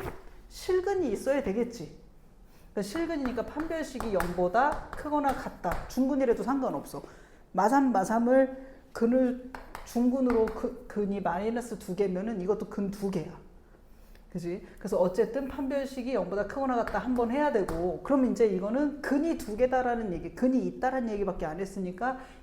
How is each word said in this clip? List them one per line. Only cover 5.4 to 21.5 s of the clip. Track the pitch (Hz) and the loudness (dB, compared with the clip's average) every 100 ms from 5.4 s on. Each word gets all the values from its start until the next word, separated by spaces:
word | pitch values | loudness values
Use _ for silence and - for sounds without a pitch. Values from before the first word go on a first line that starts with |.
| 202 - 175 - - | -6 -6 -4 -4 -4
중근이라도 | - 262 277 254 220 | 0 2 2 2 2
상관없어. | 214 185 247 139 - - - - - - - | 0 0 0 -4 -6 -12 -12 -20 -20 -20 -6
마삼, | 180 208 277 269 | 2 6 6 6
마삼을 | 196 190 226 233 262 262 - - - - | 4 2 2 6 6 6 0 -14 -18 -12
근을 | - 233 254 254 254 - - - - - | 0 4 6 4 0 -8 -14 -14 -16 -4
중근으로 | 233 247 269 247 226 220 | 2 2 4 4 4 2
그, | - 240 - - | 0 -4 -6 -8
근이 | 214 196 202 | -2 0 0
마이너스 | 180 175 214 233 233 208 | 0 0 0 -2 -4 -8
두 | - 180 | -6 0
개면은 | 196 180 220 208 | 0 0 -4 -4
이것도 | 180 208 220 | 0 -2 -2
근 | - 196 | -4 -4
두 | - 196 | -2 -2
개야. | 185 156 - - - - - - - - - - | -2 -6 -12 -18 -20 -20 -20 -20 -20 -20 -20 -12
그지? | 175 170 180 - - | -8 -6 -8 -10 -12
그래서 | 190 190 | -2 2
어쨌든 | 180 233 214 269 269 | 4 4 2 0 -4
판별식이 | 294 269 285 262 262 240 | -4 -2 -2 -2 -6 -2
영보다 | 226 175 196 202 | -2 0 -2 -2
크거나 | 277 269 240 | -2 0 0
같다 | 214 202 | 0 -2
한 | 233 247 | 0 0
번 | 233 | 2
해야 | 277 294 | 2 2
되고, | 226 180 165 180 156 | 2 0 0 -2 -2
그럼 | - 277 247 | 2 4 4
이제 | 196 220 | 4 4
이거는 | 185 202 254 294 - | 4 0 0 0 -2
근이 | - 277 330 294 | 0 0 2 -2
두 | - 214 | -4 0
개다라는 | 254 254 254 233 214 | 2 2 0 -2 -2
얘기, | 165 165 - | -6 -8 0
근이 | 254 254 180 | 2 2 0
있다라는 | - 254 262 233 | -2 -2 0 -2
얘기밖에 | 202 196 180 | -2 -2 -2
안 | 160 | -4